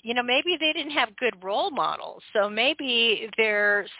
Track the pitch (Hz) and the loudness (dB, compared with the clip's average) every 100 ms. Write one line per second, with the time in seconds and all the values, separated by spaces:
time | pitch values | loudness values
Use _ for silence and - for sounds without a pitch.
0 | 226 247 240 269 339 311 311 320 285 294 | -4 -2 2 0 2 0 0 0 -2 0
1 | 233 - 240 190 185 240 381 180 156 143 | -2 0 -4 -4 -4 -2 -2 -2 -2 -4
2 | 156 - - 220 208 214 262 320 269 233 | -8 -14 -4 0 0 2 0 0 -2 2
3 | 233 190 220 208 220 208 208 202 180 | 2 2 -2 0 2 4 2 2 -2